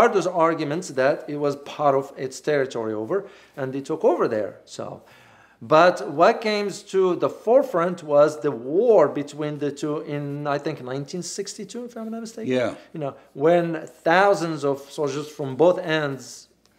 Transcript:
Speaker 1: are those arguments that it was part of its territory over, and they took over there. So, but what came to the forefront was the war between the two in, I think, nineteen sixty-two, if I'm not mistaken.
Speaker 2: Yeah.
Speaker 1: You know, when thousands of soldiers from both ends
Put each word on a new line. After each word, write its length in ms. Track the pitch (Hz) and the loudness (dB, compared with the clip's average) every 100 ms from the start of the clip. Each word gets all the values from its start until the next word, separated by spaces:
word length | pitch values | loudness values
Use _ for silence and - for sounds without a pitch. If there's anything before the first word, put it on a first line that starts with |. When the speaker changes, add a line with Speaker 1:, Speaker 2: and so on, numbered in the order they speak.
Speaker 1:
are 80 | 233 | 6
those 180 | 202 170 | 4 0
arguments 600 | 180 160 156 147 160 185 | 2 2 2 -2 -4 -4
that 280 | 131 135 165 - | 0 2 0 -4
it 80 | 147 | -4
was 180 | 143 139 - - | -2 -4 -8 0
part 160 | 147 | 2
of 180 | 135 135 - | 2 0 -8
its 240 | 131 - | -10 -6
territory 520 | - 147 131 120 110 | -2 0 0 -4 -4
over, 260 | 107 110 196 196 - _ - | -6 -4 -4 -6 -16 _ -8
and 160 | 131 | -6
they 80 | 135 | -6
took 220 | 139 160 | -6 0
over 220 | 226 330 156 | 2 2 0
there. 280 | 110 98 - | -2 -4 -10
So, 380 | - - 107 - - - _ _ _ _ | -18 -14 -14 -14 -20 -20 _ _ _ _
but 480 | 113 151 180 175 - | 2 6 6 4 -4
what 300 | 143 190 226 | 4 4 4
came 260 | 214 208 202 - - | -2 -2 -4 -8 -4
to 200 | 190 185 | 0 2
the 140 | 165 139 | 0 -2
forefront 720 | - 214 262 185 175 175 180 | -4 2 2 4 0 -2 -4
was 380 | 151 143 151 156 | 2 4 4 2
the 100 | 147 | -4
war 560 | 113 127 165 240 202 143 | -4 -2 2 6 6 6
between 520 | 143 - 147 151 147 | 2 -6 -6 -6 -4
the 120 | 143 | -6
two 300 | 139 156 151 165 | -4 -4 -4 -6
in, 320 | 147 143 143 147 | -6 -6 -6 -4
I 100 | 147 | -2
think, 240 | 156 135 | -4 -8
nineteen 400 | 127 135 143 180 | -8 -8 -8 -10
sixty-two, 600 | 170 - 196 - 196 233 | -10 -10 -10 -12 -14 -12
if 120 | 240 233 | -12 -12
I'm 140 | 220 | -10
not 100 | 226 | -10
mistaken. 320 | 226 - 220 | -12 -10 -2
Speaker 2:
Yeah. 220 | 127 110 - - | 0 -2 -4 -14
Speaker 1:
You 80 | 165 | -10
know, 140 | 139 - _ | -8 -10 _
when 520 | - 156 175 170 160 - - | 0 4 4 2 -4 -10 -4
thousands 640 | 165 175 202 175 165 156 | 2 6 6 4 0 -2
of 260 | 139 139 - | -2 -2 -6
soldiers 380 | - 143 139 147 | -4 -4 -4 -8
from 260 | - 139 | -10 -8
both 240 | 131 170 180 | 4 4 4
ends 680 | 175 156 143 135 - - - _ _ | 0 -2 -2 -6 -12 -20 -20 _ _